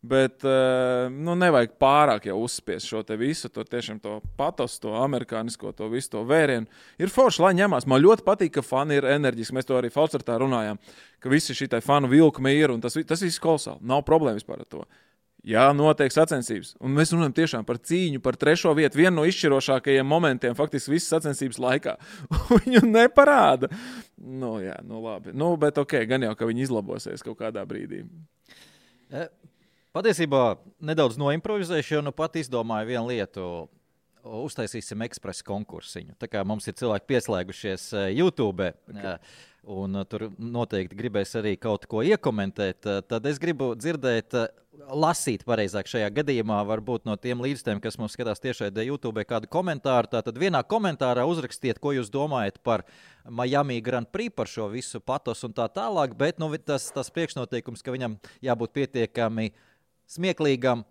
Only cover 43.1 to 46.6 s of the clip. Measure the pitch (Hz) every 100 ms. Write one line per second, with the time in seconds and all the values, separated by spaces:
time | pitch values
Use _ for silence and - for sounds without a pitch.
43.1 | 113 131 143 170 147 131 113 139 165 131
44.1 | 113 - 123 113 _ _ - 143 139 160
45.1 | 170 - 104 - 113 101 101 95 120 104
46.1 | 110 143 127 107 104